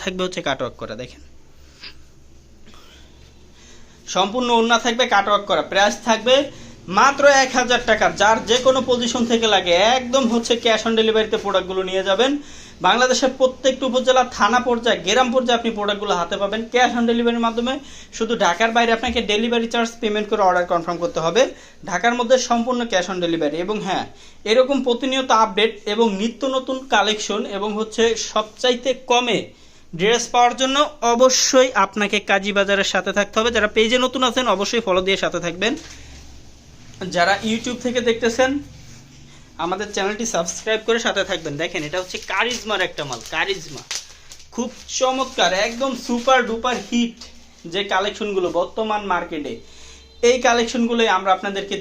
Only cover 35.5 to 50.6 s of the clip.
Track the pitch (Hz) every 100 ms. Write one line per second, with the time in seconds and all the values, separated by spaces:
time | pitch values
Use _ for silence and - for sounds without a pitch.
35.5 | 175 214 294 - - - - - - -
36.5 | - - - - - 180 170 175 - 220
37.5 | 226 247 240 247 247 233 226 233 233 262
38.5 | 285 - - - - - - - - -
39.5 | - 170 190 208 208 196 214 226 175 175
40.5 | - 220 220 226 226 240 208 185 170 160
41.5 | 143 165 180 151 180 180 214 - 190 233
42.5 | 226 220 196 170 - 143 120 - 160 180
43.5 | 190 156 123 - - - - - - -
44.5 | - 240 - - - 262 262 247 - 180
45.5 | 185 233 233 269 247 - 240 269 262 226
46.5 | 226 247 214 - 240 233 - - - -
47.5 | - 170 180 202 190 202 196 214 190 175
48.5 | 165 180 - 220 208 202 175 175 160 131
49.5 | 117 - - - - - - 240 254 247
50.5 | 240